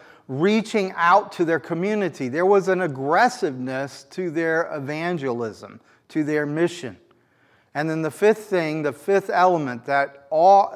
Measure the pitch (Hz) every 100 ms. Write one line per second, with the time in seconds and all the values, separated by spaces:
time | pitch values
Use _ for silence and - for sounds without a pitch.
0 | - - - 131 190 220 - 220 190 -
1 | 170 196 208 - 165 160 - 165 196 214
2 | 180 - 131 147 185 202 180 185 175 131
3 | 139 175 247 - 170 127 127 131 139 -
4 | - - 180 151 165 160 160 156 135 147
5 | 170 170 135 120 113 95 101 104 _ _
6 | _ 156 151 151 147 151 170 175 120 90
7 | _ _ _ _ _ _ _ 143 160 160
8 | 156 - 208 214 214 185 156 156 147 135
9 | - 196 196 196 185 170 139 120 143 139
10 | 139 - - 156 180 196 208